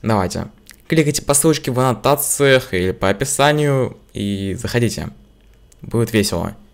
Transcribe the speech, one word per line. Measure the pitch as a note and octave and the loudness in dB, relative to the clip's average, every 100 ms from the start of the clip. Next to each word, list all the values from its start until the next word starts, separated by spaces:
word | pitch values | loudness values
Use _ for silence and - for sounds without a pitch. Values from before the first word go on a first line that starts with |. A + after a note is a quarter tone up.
Давайте. | A2 A2 F2+ F2 E2 - _ - _ | 0 0 0 -4 -10 -14 _ -20 _
Кликайте | D#3+ D3 C#3+ | 0 2 0
по | - | 0
ссылочке | C#3+ D#3+ D3+ - | 2 4 2 0
в | B2 | 0
аннотациях | C3 A2+ C3 C#3+ - - C#3 C3 B2 | 2 2 2 0 0 0 4 4 2
или | F#2 F#2 | -2 -2
по | F2+ F#2+ | 0 0
описанию | G2+ C3+ - C#3+ D3+ D3 C3+ B2 - _ | 0 -2 2 2 4 2 0 -2 -6 _
и | - G2+ G2 G2 G2 | -6 -4 -2 -4 -6
заходите. | G2+ B2 A#2 G2+ D#2 - - _ _ _ _ - | -4 0 0 -2 -10 -12 -20 _ _ _ _ -20
Будет | - A2+ A#2 | -6 -2 0
весело. | A#2 G2+ F2 E2+ - - | 0 0 -2 -6 -10 -20